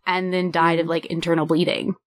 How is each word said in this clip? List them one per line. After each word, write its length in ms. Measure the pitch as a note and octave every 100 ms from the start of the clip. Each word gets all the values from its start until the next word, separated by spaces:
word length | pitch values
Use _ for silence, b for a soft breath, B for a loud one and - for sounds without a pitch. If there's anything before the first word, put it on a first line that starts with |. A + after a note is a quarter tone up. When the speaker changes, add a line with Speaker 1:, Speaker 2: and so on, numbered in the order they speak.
| -
Speaker 1:
and 260 | F#3 F#3
then 160 | F#3 F3+
died 280 | E3+ E3 E3
of, 60 | D#3+
Speaker 2:
Mm. 20 |
Speaker 1:
like, 160 | E3 -
internal 380 | E3 E3+ E3 D#3
bleeding 500 | D#3+ F3+ - - - _